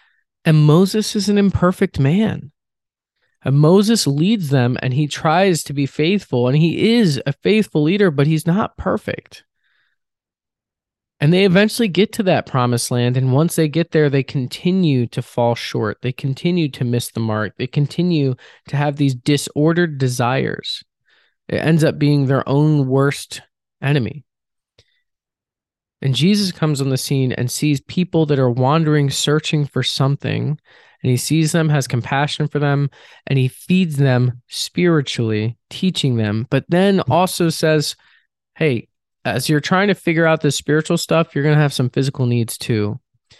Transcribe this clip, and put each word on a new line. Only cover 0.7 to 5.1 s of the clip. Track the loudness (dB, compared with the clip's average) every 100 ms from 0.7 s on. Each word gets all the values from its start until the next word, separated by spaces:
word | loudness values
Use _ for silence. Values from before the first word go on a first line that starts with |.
| 6 4 0 -2 -2
is | 0
an | 2
imperfect | 2 2 0 0 -2 0
man. | 0 2 0 -4 -10 _ _ _ _ _ _ _ _ _
And | 0 4
Moses | 6 6 4 2 0
leads | 0 0 0 0
them | 2 2 0
and | -2
he | -2
tries | -2